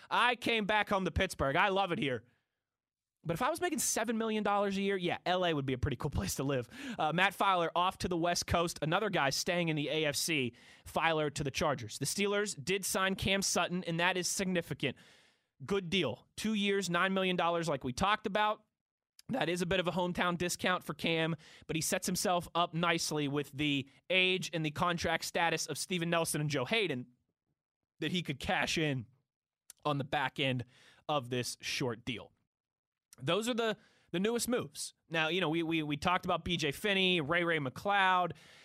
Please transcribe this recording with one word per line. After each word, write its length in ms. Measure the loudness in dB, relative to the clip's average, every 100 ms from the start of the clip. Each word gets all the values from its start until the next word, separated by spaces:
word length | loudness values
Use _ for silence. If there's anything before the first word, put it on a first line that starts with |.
| -2
I 240 | 2 2 2
came 300 | 0 0 2
back 220 | 0 2
home 160 | 0 0
to 40 |
Pittsburgh. 460 | 0 -2 0 0 2
I 140 | 2
love 220 | 2 0
it 60 | -2
here. 240 | -2 -4 -8 _ _ _ _ _ _ _ _ _ -6
But 80 |
if 80 | -2
I 80 | 0
was 100 | 0
making 200 | -2 -2
seven 400 | -2 0 0 -2
million 240 | 0 0
dollars 340 | 2 2 2 0
a 40 |
year, 160 | 0 0
yeah, 200 | 0 -2 0
L 180 | 0 2
A 40 |
would 140 | 0 0
be 80 |
a 60 | -2
pretty 180 | -2 -2
cool 140 | -4
place 240 | -4 -4 -2
to 80 |
live. 260 | -2 -2 -4 -10 -10 -2
Uh, 120 | 0
Matt 220 | 2 2
Filer 380 | 2 2 4 2 2
off 220 | 0 -2
to 100 | -4
the 80 | 0
West 300 | 0 0 0
Coast. 320 | 0 0 -2
Another 260 | 0 0 0
guy 220 | 2 0
staying 380 | 0 0 0 0
in 60 | 0
the 140 | 0
A 160 | 0 0
F 100 | 0
C. 380 | 0 0 0 -4 -20 -20 -6
Filer 460 | 0 2 2 0
to 120 | -2
the 60 | -4
Chargers. 480 | 0 0 -2 -6 -6
The 80 | -4
Steelers 500 | 0 0 0 -2 -4
did 220 | -2 -2 0
sign 300 | 0 0 0
Cam 260 | 0 0
Sutton, 420 | 2 0 0 -2 -2
and 120 | 0
that 160 | 2 2
is 120 | -2
significant. 680 | -2 0 0 -2 -2 -2 -4 -14 -20 _ _ _ -16 -2
Good 240 | -2 0
deal. 300 | 0 0 -4 _ -6
Two 160 | -2
years, 340 | 0 2 0 2
nine 280 | 2 2 2
million 200 | 0 2
dollars, 320 | 2 0 0
like 160 | -2
we 100 | -2
talked 340 | 0 0 0 0
about. 340 | 0 0 0 _ _ _ _ _ _ -6
That 180 | -2 0
is 120 | 0
a 40 | 0
bit 160 | 2
of 60 | 2
a 20 |
hometown 460 | 0 -2 0 0 0
discount 480 | -2 -2 0 -2 -4
for 80 |
Cam, 420 | -4 -2 0 0 -2 -8 -20 -6
but 80 | -4
he 60 |
sets 240 | 0 -2 -2
himself 420 | -2 2 0 0 0
up 180 | 0
nicely 540 | 2 2 2 0 -2 0
with 240 | -2 -4
the 320 | -2 0 0 -2 -10 0
age 400 | 2 4 2 -2
and 120 | -2 -2
the 60 |
contract 540 | 0 0 0 0 -2 -2
status 400 | 0 2 2 -2
of 120 | -6
Steven 320 | -2 -2 2
Nelson 300 | 2 2 0
and 100 | 0
Joe 140 | 0
Hayden 440 | 0 0 0 -2 -6 _ _ _ _ _ _ _ _ -6
that 140 | -2
he 80 | -2
could 180 | -2 -6
cash 380 | -2 0 0 0
in 280 | 0 0 -6 _ _ _ _ _ _ -6
on 140 | -2 -2
the 80 | -2
back 340 | -2 -2 0
end 240 | 0 0 -4 -16 -20 -16 -2
of 200 | -2 0
this 280 | -2 -4 -6
short 460 | -6 -2 -2 -4 -6
deal. 260 | -8 -8 _ _ _ _ _ _ _ _ -10
Those 280 | -2 0 0
are 40 |
the, 220 | 0 0 -2 _ _ -8
the 60 | -2
newest 260 | 0 0 0
moves. 460 | -2 -2 -8 -12 -12 -4
Now, 180 | 0 0
you 140 | 2
know, 80 | 0
we, 120 | 0
we, 220 | 0 -2
we 140 | -2 0
talked 260 | 0 0
about 220 | 0 -2 0
B 100 | 0
J 160 | 0
Finney, 480 | -2 0 2 4 2
Ray 240 | 2 0
Ray 160 | 2 0
McCloud, 720 | -2 -4 0 4 4 4 2 -4 -16 -20